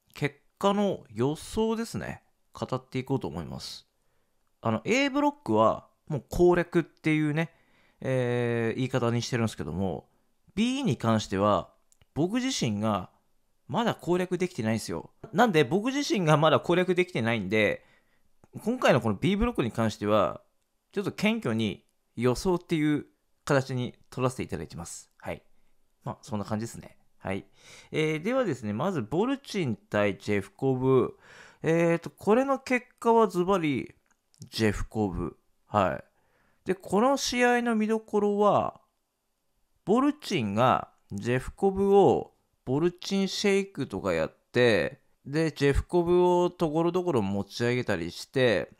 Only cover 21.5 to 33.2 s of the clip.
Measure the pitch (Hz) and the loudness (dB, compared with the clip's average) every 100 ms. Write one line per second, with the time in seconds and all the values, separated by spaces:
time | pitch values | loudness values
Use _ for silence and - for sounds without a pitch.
21.5 | 113 110 - _ _ _ - 120 120 190 | -2 -4 -6 _ _ _ -2 0 0 0
22.5 | 175 - 165 151 147 - _ _ _ - | -2 -2 -2 0 -2 -6 _ _ _ 0
23.5 | 143 131 127 123 - _ - 123 - 85 | 0 0 -6 -8 -12 _ -4 -4 -2 -6
24.5 | 87 82 80 85 - - _ - 80 _ | -6 -8 -12 -14 -16 -20 _ -12 -12 _
25.5 | - _ _ _ _ - - - 107 98 | -20 _ _ _ _ -14 -14 -10 -8 -6
26.5 | 107 117 90 - - _ _ 95 98 - | -6 -8 -12 -18 -20 _ _ -8 -8 -10
27.5 | _ - - - 147 156 156 185 262 226 | _ -20 -20 -8 -4 -2 -2 -2 -2 -2
28.5 | 131 104 107 170 175 107 156 240 277 - | -4 -6 -4 -4 -4 -4 -2 -2 -4 -6
29.5 | 208 143 104 _ 104 104 92 - 101 - | -4 -2 -4 _ 0 0 -2 -2 -2 -2
30.5 | - 135 131 131 131 95 - - - - | -4 -2 0 4 4 2 -4 -20 -20 -20
31.5 | _ 147 165 170 170 151 - - 233 269 | _ -2 2 2 0 -4 -6 2 2 2
32.5 | 262 - 247 - _ 233 226 | -2 -2 -4 -4 _ 2 4